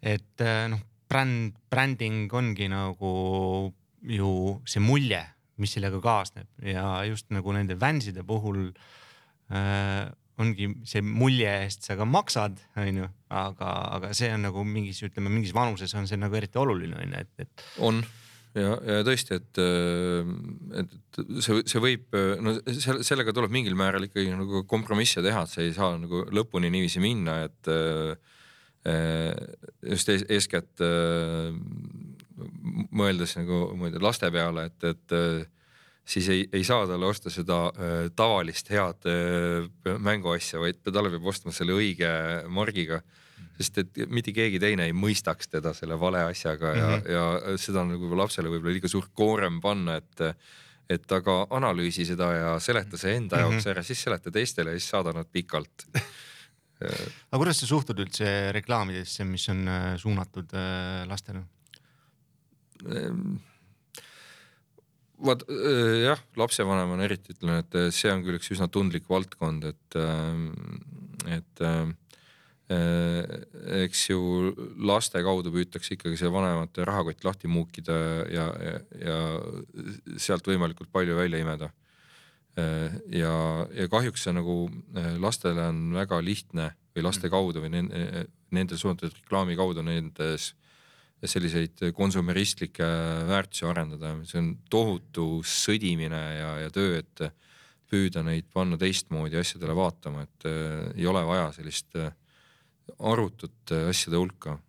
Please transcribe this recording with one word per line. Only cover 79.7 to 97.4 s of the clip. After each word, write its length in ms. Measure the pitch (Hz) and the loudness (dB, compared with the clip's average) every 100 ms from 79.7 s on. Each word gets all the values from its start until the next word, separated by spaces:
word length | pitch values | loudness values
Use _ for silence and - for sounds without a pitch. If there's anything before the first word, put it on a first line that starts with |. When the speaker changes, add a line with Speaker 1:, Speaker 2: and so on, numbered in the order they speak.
| - 90 98 - | -12 -12 -12 -12
Speaker 2:
sealt 320 | 85 - 92 92 | -8 0 0 2
võimalikult 440 | 95 85 82 - | 2 2 -2 -4
palju 260 | 95 90 85 | 0 2 2
välja 220 | 90 82 | 2 2
imeda. 320 | 80 78 76 - _ _ _ - - _ _ - | -2 -4 -6 -10 _ _ _ -20 -20 _ _ -2
Äh, 380 | 82 80 80 80 - | 0 0 -2 -4 -4
ja, 260 | 87 82 82 80 80 85 | 0 2 2 0 0 -4
ja 200 | - 92 | -4 0
kahjuks 340 | 107 123 - | 2 2 -2
see 80 | - | -2
nagu, 360 | 87 87 87 87 - - | 0 0 0 -2 -6 -10
äh, 220 | 95 85 85 | -6 -4 0
lastele 500 | 95 117 90 85 82 | 0 0 0 0 0
on 240 | 82 82 | 0 0
väga 280 | 87 98 90 | -2 0 0
lihtne 500 | 85 101 - 85 78 - _ | 0 -4 -4 -4 -4 -6 _
või 100 | - | -2
laste 240 | 85 95 90 | 0 0 0
Speaker 3:
Mm. 40 | |
Speaker 2:
kaudu 300 | 95 92 80 | 2 2 -2
või 100 | 78 | -2
nen-, 220 | 85 90 | -2 -2
äh, 340 | 92 87 90 85 _ _ | -2 -4 -4 -8 _ _
nende 280 | 90 92 85 | -2 0 -2
suunatud 340 | 101 87 82 | -2 -2 -4
reklaami 440 | - - 98 92 85 | -8 -2 0 2 2
kaudu 260 | 92 85 | 0 0
nendes 720 | 82 85 80 - 78 78 - - _ _ _ _ _ _ | -2 -2 -4 -4 -2 -2 -4 -10 _ _ _ _ _ _
selliseid 580 | 92 - 87 82 82 - 87 | -2 0 0 0 -2 -2 -4
konsumeristlikke 920 | 85 98 95 87 90 101 - 90 - 82 82 82 82 | 2 2 2 2 2 0 0 -6 -2 0 0 0 -2
väärtusi 420 | 82 98 95 - | 2 0 0 -4
arendada. 460 | 85 85 78 76 78 78 | -2 -2 -2 -6 -8 -8
See 140 | 80 87 | -6 0
on 120 | 82 - - | 0 -2 0
tohutu 720 | 110 113 90 - - 82 82 | 2 2 0 -4 -2 0 0
sõdimine 800 | 80 - - 107 98 85 80 80 78 78 | -2 -2 2 2 2 0 0 -4 -4 -6
ja, 120 | 78 76 | -4 -6
ja 120 | 78 | -4
töö, 280 | 90 98 82 | 0 2 2
et 240 | 78 - 78 - | -2 -6 -8 -8